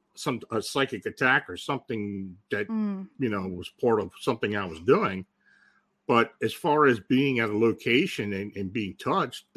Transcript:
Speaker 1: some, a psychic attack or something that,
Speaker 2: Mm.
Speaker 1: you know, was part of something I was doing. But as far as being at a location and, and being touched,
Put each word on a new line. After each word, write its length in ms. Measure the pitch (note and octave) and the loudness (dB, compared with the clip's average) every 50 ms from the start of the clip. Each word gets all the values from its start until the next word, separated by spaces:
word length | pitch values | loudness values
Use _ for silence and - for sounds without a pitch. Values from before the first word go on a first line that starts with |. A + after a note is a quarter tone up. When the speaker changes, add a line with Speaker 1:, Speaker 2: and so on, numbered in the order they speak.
| _ _ _ | _ _ _
Speaker 1:
some, 260 | - - D3+ B2+ A2+ - - | -8 -4 -4 -4 -4 -4 -4
a 100 | A#2 A2 | -4 -4
psychic 440 | - - - C#3 C3+ C3 - G2 - | -4 -2 0 0 0 0 -2 -6 -6
attack 440 | G#2+ - - C3+ B2+ C3 C#3+ - - | -8 -4 0 2 2 2 2 0 -4
or 80 | F2+ - | -10 -8
something 800 | - - C#3+ B2+ - - B2 A2 G2+ G2+ G2 G2 G2 F#2+ F2+ G2 _ - | -6 -6 -6 -6 -6 -6 -6 -6 -6 -6 -6 -8 -8 -10 -12 -16 _ -6
that, 160 | - G#2 G#2 A3 | -4 -4 -4 -4
Speaker 2:
Mm. 380 | A3+ G#3+ G#3+ G#3 G3 F#3+ F#3+ - _ - | -4 -4 -4 -4 -4 -6 -10 -12 _ -4
Speaker 1:
you 100 | C3+ A2+ | -4 -2
know, 180 | G#2 G2+ F#2 F#2+ | -2 -2 -4 -4
was 220 | F2+ F2 F2+ - | -6 -8 -10 -12
part 300 | - _ - A#2+ A2+ G#2+ | -8 _ 2 2 2 2
of 100 | F#2+ F#2 - - | 2 -2 -8 -6
something 340 | - D3 A#2+ A2+ - G#2 G#2+ | -4 -4 -2 -2 -2 -2 -2
I 100 | G#2 G2 | -2 -4
was 140 | F2 D#2+ D#2+ | -4 -8 -4
doing. 440 | F2 G#2+ D3+ G#3+ G#3+ G2 F#2+ F#2 F#2+ - _ _ _ _ _ _ _ _ _ _ _ _ _ _ _ - | 0 2 2 4 2 0 -2 -4 -8 -10 _ _ _ _ _ _ _ _ _ _ _ _ _ _ _ 2
But 260 | B2+ A#2 A2+ - - - | 4 4 4 4 0 -4
as 120 | B2+ A2 - | -4 -4 -4
far 320 | - - E3 D3 D3+ D3 | -2 0 2 4 6 6
as 140 | C3+ A#2+ G#2 | 6 6 4
being 400 | F#2 - C3 B2+ C#3+ C#3 C3 A#2+ | 2 2 2 4 4 4 2 2
at 100 | A2+ G#2+ | 0 0
a 80 | G#2 G#2 | 2 4
location 760 | A#2 A2+ G#2+ - - A#2+ A#2 C3+ G3 F#3+ - - A2 G2+ G2 | 4 4 2 2 0 2 4 4 2 2 -2 -4 -4 -4 -4
and, 220 | F#2+ G2+ G#2 - | -4 -6 -6 -6
and 160 | G2 G2 F#2 G2 | -8 -8 -6 -4
being 220 | A#2 G#2 F#2+ G2 - | -4 -6 -6 -8 -6
touched, 480 | - B2+ D#3+ F#3+ D#3+ B2 - - - _ - | -4 -2 0 0 -2 -2 -6 -12 -16 _ -2